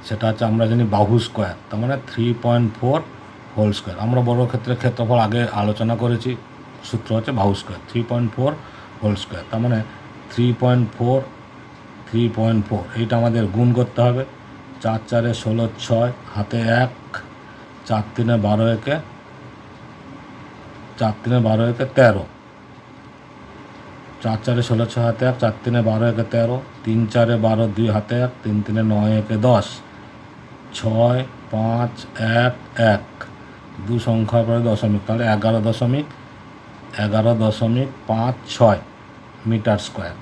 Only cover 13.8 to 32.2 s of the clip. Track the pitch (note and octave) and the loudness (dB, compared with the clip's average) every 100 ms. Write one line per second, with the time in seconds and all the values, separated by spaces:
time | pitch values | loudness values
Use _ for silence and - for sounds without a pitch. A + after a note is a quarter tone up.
13.8 | B2 - A#2+ B2 C3+ - - - - - | 0 2 2 2 -4 -12 -20 -20 -20 -6
14.8 | A2+ A2 - A#2+ A#2 A2 A2+ A2 A2+ - | -4 -4 0 0 0 -2 -2 0 -2 -4
15.8 | - A2+ B2 B2+ - G#2 G#2 A#2+ A2+ A#2 | -2 2 2 -2 -10 -6 -4 -2 2 2
16.8 | B2+ - - - - - - - - - | 2 -2 -14 -14 -14 -20 -20 -20 -20 -20
17.8 | - A2 G#2 - A#2 A#2 G#2 G#2+ A2+ A2+ | -2 -2 -2 -2 2 2 2 2 2 0
18.8 | C3+ D#3 - - - - - - - - | -2 -4 -4 -18 -20 -20 -20 -20 -20 -20
19.8 | - - - - - - - - - - | -20 -20 -20 -18 -18 -18 -18 -18 -20 -18
20.8 | - - A2 G#2+ A#2 B2 A2 A2 A#2 A#2+ | -18 -2 -2 -2 0 2 4 2 2 0
21.8 | C3 - B2 G2 E2 - - - - - | 0 6 6 6 -4 -14 -20 -20 -20 -20
22.8 | - - - - - - - - - - | -20 -20 -20 -20 -20 -20 -20 -20 -20 -20
23.8 | - - - - A2+ A2 - A#2+ A#2+ A2+ | -20 -20 -20 -8 -4 -2 0 0 2 0
24.8 | A2+ - A#2 A2 B2+ B2 A2+ - B2 A#2+ | 0 0 0 2 0 2 -2 0 0 2
25.8 | A2 A2 A#2 A2+ G#2+ A#2 A#2 B2+ C#3 - | 2 2 2 0 0 0 0 -2 -8 -8
26.8 | - A2+ A2 A#2+ A#2 A2 A2 A2 A2+ G2 | 0 0 2 2 4 4 2 2 0 2
27.8 | A2+ G#2 G2+ A#2+ B2+ - A2 G#2 G#2 A2 | 0 0 0 -2 -2 -2 -2 -2 0 0
28.8 | A2 G#2+ G#2+ A2 G#2+ A2 B2 A#2+ - - | 2 2 4 2 0 2 4 4 2 -10
29.8 | - - - - - - - - - - | -18 -20 -20 -20 -20 -20 -20 -20 -16 -4
30.8 | A2+ A2 A#2+ B2 C3 - - A2 A2 A#2 | -2 4 4 4 -2 -12 -8 -2 0 0
31.8 | A#2+ - - - | -2 -4 -14 -4